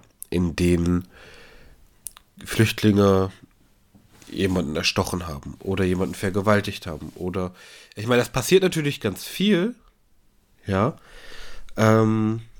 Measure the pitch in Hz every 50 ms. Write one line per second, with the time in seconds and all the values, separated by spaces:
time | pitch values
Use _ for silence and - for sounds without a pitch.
0 | - _ _ - - - - 90 90 85 73 - 87 87 87 85 85 87 87 87
1 | - - - - - - - - - - - - - - - _ - _ _ _
2 | - - - - _ _ _ - - - - - 110 110 - - - 107 98 101
3 | 101 98 95 95 95 92 - - - _ _ _ _ _ _ _ _ _ _ -
4 | _ _ _ - - - - - 95 95 92 92 71 71 76 82 90 - - 107
5 | 92 - - 87 87 85 73 69 - - - - - 98 95 95 95 90 92 90
6 | 95 - - - - 98 90 104 95 107 104 101 98 101 - - - 87 78 73
7 | 78 73 - - 87 92 90 98 90 90 90 - - - - - - - - -
8 | 104 117 123 120 120 - - 131 117 - - - 185 180 - 160 147 143 139 -
9 | - 104 90 - - - - - 185 208 202 170 180 233 247 _ _ _ _ _
10 | _ _ _ _ _ _ _ _ _ _ _ _ - - 98 95 107 143 - -
11 | - - - - - - - - - - - - - - - - 110 110 110 110
12 | 110 110 110 110 110 107 110 113 113 - -